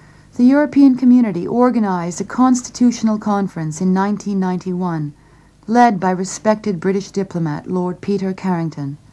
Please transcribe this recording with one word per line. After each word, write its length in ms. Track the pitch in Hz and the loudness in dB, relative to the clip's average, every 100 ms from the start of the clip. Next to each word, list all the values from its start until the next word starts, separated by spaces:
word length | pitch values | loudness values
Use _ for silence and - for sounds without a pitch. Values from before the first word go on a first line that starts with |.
| - - _ - | -20 -20 _ 2
the 80 | |
European 520 | 247 285 294 277 277 247 | 4 4 2 6 6 6
community 500 | 254 247 226 175 185 | 6 6 4 -2 -2
organized 760 | 233 247 233 202 180 170 175 | 2 2 2 0 -2 -4 -8
a 40 | |
constitutional 920 | 196 - 262 247 - - 247 240 220 214 | -6 0 2 2 -2 0 0 2 -2 -2
conference 640 | 214 202 196 165 156 156 | -2 -2 -2 -6 -8 -2
in 140 | 185 | 0
nineteen 460 | 185 202 208 202 196 | 0 0 -4 -4 -4
ninety-one, 760 | 185 180 185 180 180 160 147 - _ - _ _ - | -2 -4 -6 -4 -4 -4 -6 -10 _ -20 _ _ -2
led 320 | 240 240 190 | 4 4 4
by 100 | 185 | -2
respected 720 | 180 190 - 214 214 214 175 | -2 -6 -4 -2 -2 -2 -2
British 320 | 190 196 190 | -2 -2 -4
diplomat 560 | 196 196 175 160 151 - | -6 -6 -4 -4 -4 -6
Lord 320 | 180 180 175 | -4 -4 -6
Peter 320 | - 202 190 | -4 -4 -4
Carrington, 680 | 190 190 175 165 147 139 143 - | -4 -4 -2 -4 -6 -8 -10 -16